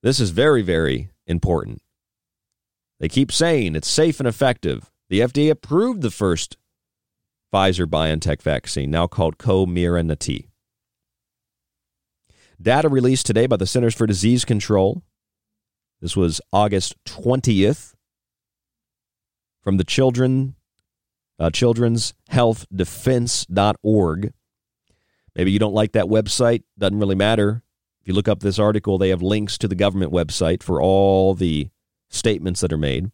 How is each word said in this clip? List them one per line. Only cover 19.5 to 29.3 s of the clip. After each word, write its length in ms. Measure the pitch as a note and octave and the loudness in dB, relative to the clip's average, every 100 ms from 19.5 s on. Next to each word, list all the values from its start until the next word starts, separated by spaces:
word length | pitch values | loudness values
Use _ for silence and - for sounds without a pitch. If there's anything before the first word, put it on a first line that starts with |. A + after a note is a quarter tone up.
| _ | _
from 140 | - F#2+ | -2 -2
the 80 | |
Children, 720 | F#2 - C3 B2 B2+ C3 C3+ C#3 _ _ _ _ _ _ _ _ | 0 2 2 2 0 0 -2 -8 _ _ _ _ _ _ _ _
uh, 120 | E2 | -2
children's 640 | D#2 A#2+ A#2 A#2 A2+ A2 - _ | 2 0 2 0 0 -4 -10 _
health 380 | C3 A#2+ A2+ - | 2 2 0 -6
defense 720 | F#2+ F2+ - - B2+ A#2+ - - | -6 -6 -2 0 0 0 -4 -4
dot 300 | F2+ G2+ - | 0 0 0
org. 500 | G#2 G#2+ F2+ D#2+ G#2 - _ _ _ _ _ _ _ _ _ | 0 2 2 -2 -6 -10 _ _ _ _ _ _ _ _ _
Maybe 180 | - F#2 | -2 0
you 60 | G2+ | 2
don't 160 | G#2+ | 0
like 180 | G2+ G#2+ | 0 0
that 140 | A2 F#2 | 0 2
website. 560 | A2 G2+ - A#2+ A#2 _ _ | 0 0 0 2 0 _ _
Doesn't 200 | G2 G2+ | -2 0
really 160 | G2+ | 0
matter. 480 | F#2+ G2+ A2 G#2 A2+ _ _ _ _ | 2 2 2 0 -2 _ _ _ _
If 80 | - | -4
you 60 | |
look 140 | F#2 G#2 | -2 0
up 120 | G2+ | 0
this 180 | G2+ F#2+ | -2 0
article, 380 | G#2+ G#2+ G2+ F#2+ | 0 0 0 0
they 140 | F#2+ | 2
have 120 | F#2 | 2
links 360 | F2+ | 0